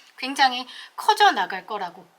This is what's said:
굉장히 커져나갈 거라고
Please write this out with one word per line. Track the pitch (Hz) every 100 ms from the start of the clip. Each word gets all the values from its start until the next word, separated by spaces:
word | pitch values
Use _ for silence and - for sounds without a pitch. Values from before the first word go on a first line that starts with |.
| _ -
굉장히 | 262 277 262 247 254 - - -
커져나갈 | - 427 403 247 175 185 180
거라고 | 208 180 180 165